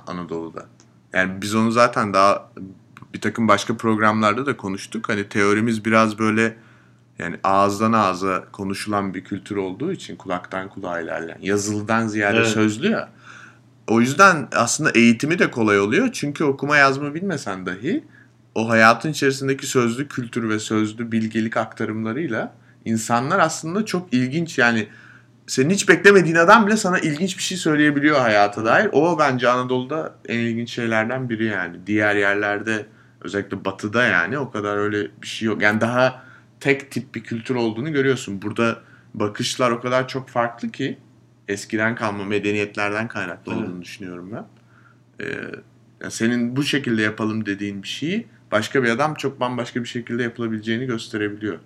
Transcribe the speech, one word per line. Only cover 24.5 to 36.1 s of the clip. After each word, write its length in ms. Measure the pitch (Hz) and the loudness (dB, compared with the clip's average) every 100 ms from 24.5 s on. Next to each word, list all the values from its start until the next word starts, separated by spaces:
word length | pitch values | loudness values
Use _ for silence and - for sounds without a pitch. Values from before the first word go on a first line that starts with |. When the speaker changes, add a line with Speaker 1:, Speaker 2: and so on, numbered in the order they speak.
| - | 2
Speaker 1:
yani 300 | 120 110 104 - - - _ _ - | 2 2 -2 -10 -20 -20 _ _ -6
senin 220 | - 151 | 0 2
hiç 200 | 196 - | 2 4
beklemediğin 460 | 165 190 196 160 165 | 6 8 8 6 4
adam 320 | 170 226 208 | 8 8 6
bile 100 | 214 | 2
sana 220 | 185 180 | 2 0
ilginç 380 | 160 147 185 - | 0 -2 -4 -4
bir 60 | |
şey 140 | - 180 | -6 -2
söyleyebiliyor 600 | 165 147 151 143 151 143 | 0 4 4 4 4 4
hayata 460 | 117 104 101 110 110 | 4 4 4 2 2
dair. 240 | 156 214 | 4 4
O 280 | 135 170 156 | 4 4 4
bence 300 | 143 127 120 | 2 2 2
Anadolu'da 640 | 123 127 127 127 156 156 - - | 2 0 -2 -2 -6 -8 -10 -6
en 120 | 117 | -2
ilginç 300 | 117 113 117 | -2 -4 -6
şeylerden 580 | - 113 110 113 131 123 | -4 0 0 0 -2 -4
biri 160 | 110 110 | -2 -2
yani. 320 | 98 87 87 92 | -2 -6 -8 -2
Diğer 280 | 107 107 101 | 0 2 2
yerlerde 720 | 98 101 104 104 107 107 104 - - _ | 2 2 0 -2 -2 -4 -6 -18 -20 _
özellikle 440 | 85 101 92 98 95 | -6 -6 -4 -6 -6
batıda 380 | - 107 117 | -4 -2 2
yani 340 | 120 90 85 143 | 2 2 0 -4
o 140 | 123 | -6
kadar 260 | 107 104 104 | -6 -4 -2
öyle 300 | 104 104 - - | -2 -2 -6 -10
bir 60 | - | -12
şey 180 | - 110 | -4 -2
yok. 160 | - | 0
Yani 200 | 104 107 | 2 2
daha 420 | 113 123 127 | 0 2 2